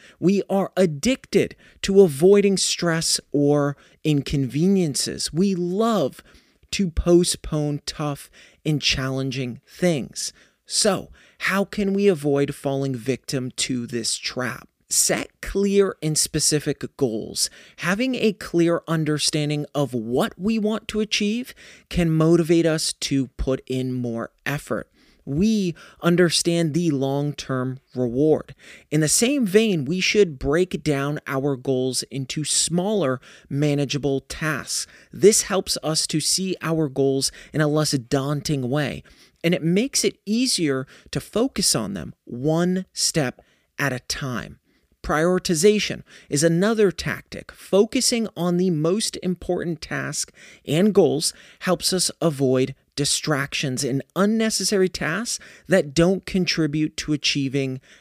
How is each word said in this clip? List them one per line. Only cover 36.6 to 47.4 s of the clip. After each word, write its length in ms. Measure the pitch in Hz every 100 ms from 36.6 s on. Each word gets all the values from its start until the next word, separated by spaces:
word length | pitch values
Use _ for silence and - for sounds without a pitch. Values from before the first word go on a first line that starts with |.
our 260 | 156 165 156
goals 420 | 131 135 135 135 - -
in 80 | 143
a 60 | 151
less 240 | 151 151
daunting 800 | 143 113 139 135 147 - 147 123
way, 320 | 143 139 78 - - - _
and 100 | 170
it 80 | 175
makes 420 | 160 180 269 -
it 140 | 208 - -
easier 600 | 220 254 - 160 131 131 - -
to 80 | -
focus 560 | - 208 269 - 190 143
on 180 | 101
them 220 | 98 71 -
one 640 | - 120 139 160 175 185 185
step 480 | - - 165 131 - _ _ _ -
at 160 | 139
a 60 | 127
time. 580 | - - 139 120 53 - _ _ _ _
Prioritization 1040 | - 151 165 185 175 165 196 208 - - - - -
is 160 | 143
another 480 | 165 165 202 220 202
tactic. 600 | - - 110 - -